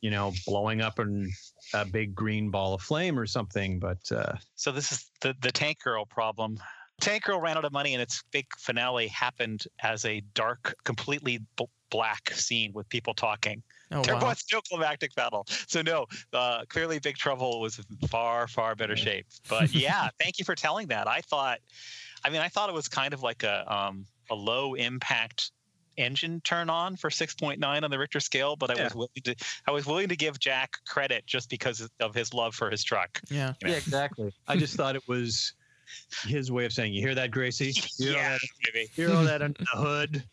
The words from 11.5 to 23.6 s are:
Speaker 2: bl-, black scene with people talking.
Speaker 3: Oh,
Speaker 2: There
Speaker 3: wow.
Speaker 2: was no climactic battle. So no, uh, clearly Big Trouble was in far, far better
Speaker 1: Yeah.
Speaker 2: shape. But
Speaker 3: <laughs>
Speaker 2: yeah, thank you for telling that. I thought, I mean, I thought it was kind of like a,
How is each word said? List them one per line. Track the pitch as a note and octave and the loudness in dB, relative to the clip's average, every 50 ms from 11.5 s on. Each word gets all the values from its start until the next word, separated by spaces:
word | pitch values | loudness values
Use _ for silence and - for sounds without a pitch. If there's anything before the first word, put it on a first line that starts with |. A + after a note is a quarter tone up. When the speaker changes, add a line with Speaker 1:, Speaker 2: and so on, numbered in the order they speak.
| _ | _
Speaker 2:
bl-, | - A#2+ - _ _ _ _ | -6 -6 -6 _ _ _ _
black | - A2 A2 A2 G#2+ - _ - | 0 0 0 0 0 -2 _ -6
scene | - - - - A#2+ A#2 A2 G#2+ G2 | -2 -2 -2 0 2 0 0 0 -2
with | G#2 G2 - | -6 -8 -4
people | - A#2 A2+ - A2 | -4 -2 -2 -2 -2
talking. | - - A2+ G#2+ G#2 - G#2+ G#2 G#2 - _ - - - _ | 0 0 0 0 2 0 -2 -2 -4 -10 _ -20 -20 -14 _
Speaker 3:
Oh, | D#3+ D3 C3+ | -2 0 2
Speaker 2:
There | B2 B2+ | 2 4
Speaker 3:
wow. | B2 G#3+ B3 | 4 4 2
Speaker 2:
was | A#3 - - - G#3+ | 2 0 -2 -2 -2
no | A3 | -2
climactic | - - F3+ E3+ D#3+ D3+ D3+ C#3+ - C#3 - | -2 -2 -2 0 0 0 0 -2 -4 -4 -2
battle. | - A#2+ A#2+ A2+ G#2 G2 - - - - - | 0 -2 0 0 -2 -4 -2 -6 -6 -4 -2
So | - E3+ | 0 0
no, | D#3+ D#3+ E3 D#3 C3 - - - - _ - | 2 2 2 2 0 -2 -6 -14 -14 _ 0
uh, | B2+ B2 B2 A#2+ A#2 A#2 - | 2 2 2 0 -2 -4 -4
clearly | - E3 D#3+ E3 D#3+ D3+ | -2 -2 0 0 -2 -2
Big | C#3+ D3+ C#3 - | -2 -4 -2 0
Trouble | - D3 C#3 B2+ B2+ B2+ A#2+ A#2 | 0 0 0 2 0 0 0 0
was | A2+ A2 A2 - | -2 -4 -4 -6
in | G#2 - - - - - | -12 -12 -8 -4 -4 0
far, | - A#2 A#2 A#2 A#2 A#2+ A#2+ A2+ | 2 2 2 4 2 2 0 0
far | - - A2+ A2+ A2+ | 0 0 2 2 2
better | G#2 A2 G#2 G#2+ | 0 0 0 0
Speaker 1:
Yeah. | G#2 - | 0 2
Speaker 2:
shape. | A2 G#2 G2 F#2+ _ - - _ - | 0 0 0 -4 _ -18 -20 _ -2
But | - A2 E3 C#3+ - | 2 4 4 6 6
Speaker 3:
<laughs> | |
Speaker 2:
yeah, | E3 B2+ C#3 F3+ G3+ D#3+ A2+ - _ | 4 4 4 2 2 2 0 0 _
thank | D#3+ F3 F#3 - | -2 -2 0 -4
you | F#3+ | -2
for | - F#3 | -2 -2
telling | D3+ - D#3 D#3 G3+ A3 E3 | 0 2 0 0 0 0 -2
that. | A#2+ G#2+ G2 G#2 | 0 0 2 2
I | A#2 D3 | 0 0
thought, | E3+ - - D3 C#3 C3 B2 A2+ _ _ - - - - - - - - - - - | 0 0 0 2 2 2 0 -2 _ _ -20 -18 -16 -14 -14 -14 -16 -16 -18 -4 -2
I | C#3 | 0
mean, | D3+ D#3+ | 2 2
I | D#3 F3 | 0 0
thought | - G3+ G#3 G3+ | 0 0 0 0
it | F3+ | 0
was | D#3+ D3 - | -2 -4 -2
kind | - C#3+ C3+ C#3 C#3+ | 0 0 0 0 -2
of | C3+ C3 | -2 -2
like | A#2+ A#2 _ | -2 -2 _
a, | - A2 G2+ G2 | 0 2 2 2